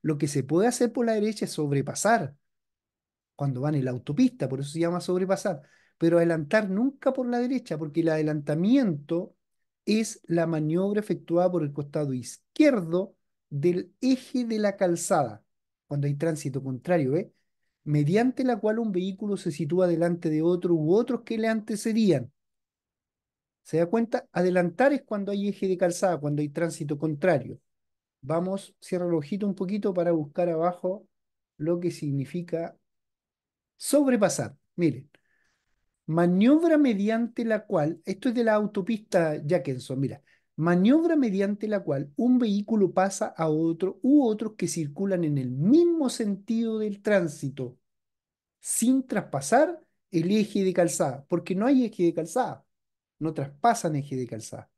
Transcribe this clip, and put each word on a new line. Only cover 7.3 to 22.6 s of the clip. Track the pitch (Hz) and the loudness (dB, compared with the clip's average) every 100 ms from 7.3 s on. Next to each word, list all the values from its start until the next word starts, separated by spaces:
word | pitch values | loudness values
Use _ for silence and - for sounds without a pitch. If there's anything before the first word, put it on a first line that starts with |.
| 240 | -2
derecha, | 247 262 - 156 | -2 -4 -6 -8
porque | 160 156 | -4 0
el | 165 | 0
adelantamiento | 156 156 156 147 151 190 277 226 143 143 165 190 _ _ _ _ _ - | 2 0 -2 -2 0 4 4 2 -2 -4 -4 -4 _ _ _ _ _ 0
es | 214 220 - - | 0 0 -8 -2
la | 170 165 | 0 0
maniobra | 160 151 170 196 208 | 0 0 0 0 -2
efectuada | 208 147 - 170 180 | -2 -6 0 2 2
por | 180 | 0
el | 147 | -4
costado | 143 143 160 143 | -6 -6 -4 -4
izquierdo | 127 120 - _ - 311 240 165 175 202 _ _ _ _ | -4 -8 -18 _ 4 4 4 -2 -2 -4 _ _ _ _
del | 143 165 180 196 _ | -2 0 0 -6 _
eje | 254 254 - 254 | 0 0 -2 -6
de | 233 220 | -2 0
la | 208 196 | 0 0
calzada, | 185 170 - 180 123 107 _ _ _ _ _ | 0 0 0 0 0 -6 _ _ _ _ _
cuando | 143 143 | -2 -2
hay | 143 | 0
tránsito | 165 156 143 131 | -2 -2 -6 -6
contrario, | 135 127 180 175 131 | -6 -8 0 0 2
¿ve? | 151 214 _ _ _ _ _ | -2 -4 _ _ _ _ _
Mediante | - 147 147 202 247 254 | -2 0 2 2 2 0
la | 254 226 | -2 0
cual | 214 220 | 0 0
un | 226 | -2
vehículo | 180 190 190 208 190 | -2 -4 -6 -6 -4
se | 175 | -4
sitúa | 147 156 175 180 | -4 -2 2 2
delante | 165 170 175 165 | 2 0 0 0
de | 156 | 2
otro | 165 180 180 | 2 2 2
u | 170 151 | 2 4
otros | 196 247 240 | 2 2 -4
que | - 226 | -4 -2
le | 220 | 0
antecedían. | 226 214 208 233 220 214 143 117 _ _ _ | -2 -4 -4 -2 2 4 2 0 _ _ _